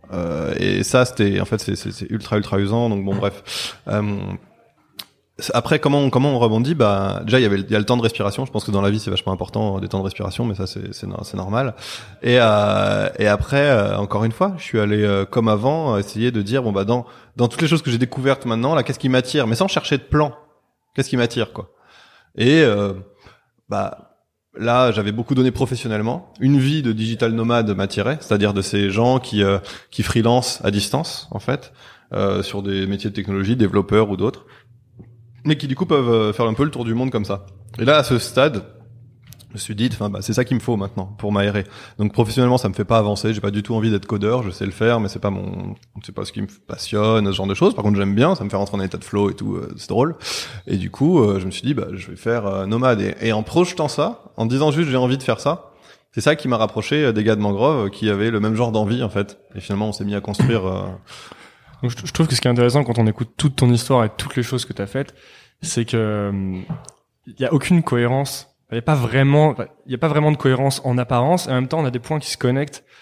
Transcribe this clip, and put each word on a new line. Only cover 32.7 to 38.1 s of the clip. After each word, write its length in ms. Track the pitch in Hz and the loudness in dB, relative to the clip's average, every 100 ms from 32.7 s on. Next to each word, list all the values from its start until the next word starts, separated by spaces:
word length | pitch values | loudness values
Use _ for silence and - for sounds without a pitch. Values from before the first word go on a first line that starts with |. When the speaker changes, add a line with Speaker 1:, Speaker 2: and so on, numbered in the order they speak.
| 98 95 | -2 -2
Speaker 1:
métiers 240 | 98 107 | -4 -6
de 40 | |
technologie, 400 | 104 98 98 98 | -6 -4 -2 0
développeurs 540 | 123 101 101 95 104 104 | 2 2 2 2 4 2
ou 80 | 95 | 0
d'autres, 300 | 107 - - - _ _ _ - - - - - | -2 -4 -14 -20 _ _ _ -20 -20 -20 -20 -6
mais 120 | 147 151 | -2 -2
qui, 120 | 143 | -2
du 80 | 131 | -2
coup, 100 | 185 | 2
peuvent, 240 | 151 120 | 2 4
euh, 220 | 113 107 | 2 2
faire 140 | 104 117 | 0 0
un 80 | |
peu 100 | 110 | 0
le 80 | 151 | -2
tour 120 | 131 | -2
du 100 | 117 | -2
monde 160 | 113 131 | -2 -2
comme 140 | 117 | -2
ça. 220 | 98 98 - - - - | -4 -6 -10 -20 -14 0
Et 60 | |
là, 140 | 117 151 | 4 4
à 40 | |
ce 160 | 127 | 4